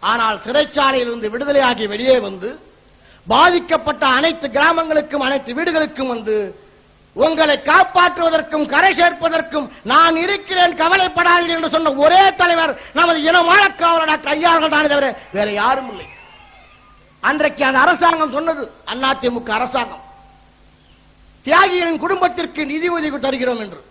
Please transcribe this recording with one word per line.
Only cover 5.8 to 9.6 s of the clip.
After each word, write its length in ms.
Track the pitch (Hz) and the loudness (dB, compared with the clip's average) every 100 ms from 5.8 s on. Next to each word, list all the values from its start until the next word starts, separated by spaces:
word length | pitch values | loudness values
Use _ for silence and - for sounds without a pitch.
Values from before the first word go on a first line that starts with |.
| 311 - 262 | -2 -4 -6
வந்து 240 | 233 214 214 196 - - _ _ _ _ - | -6 -4 -4 -4 -10 -20 _ _ _ _ -2
உங்களை 400 | 285 320 311 277 | 0 2 0 0
காப்பாற்றுவதற்கும் 1080 | 277 330 370 359 349 349 330 320 311 311 294 | 2 4 4 4 2 2 0 0 -2 -4 -2
கரை 260 | 285 370 | 2 2
சேர்ப்பதற்கும் 760 | - 349 339 330 330 320 302 | 2 0 0 -4 -2 -4 -6